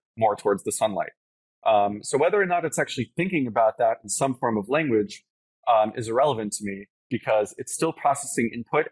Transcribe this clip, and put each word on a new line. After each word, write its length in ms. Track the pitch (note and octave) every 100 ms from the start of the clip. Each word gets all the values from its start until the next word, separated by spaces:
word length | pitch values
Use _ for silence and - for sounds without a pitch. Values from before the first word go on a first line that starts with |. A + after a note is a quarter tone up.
| _ A2
more 180 | A2
towards 300 | G#2 G#2 G2
the 80 | A2
sunlight. 400 | - A2 F2+ D2+ - _ _ _ _
Um, 380 | - G#2 G#2 G#2
so 160 | - C3+
whether 220 | E3+ G#3
or 60 | F#3
not 180 | F3
it's 140 | D#3+ -
actually 340 | C#3+ C3+ A#2 -
thinking 300 | F3+ E3+ B2
about 320 | A2 A2 -
that 200 | A2+ A2+
in 60 | G#2
some 260 | - C#3
form 220 | B2 A#2+ G#2+
of 120 | G2+
language, 560 | D3+ D3+ A2 G2+ - _ _ _ _ -
um, 240 | A2+ G#2+
is 140 | B2+ A2+
irrelevant 460 | A#2+ D3 A2 G#2+
to 100 | -
me 220 | G#2 G2 G2+ _ _
because 440 | A#2+ - G#2+ G#2 -
it's 160 | -
still 180 | - D#3+
processing 580 | - F3+ - - - A#2
input 320 | A#2+ - D3+ -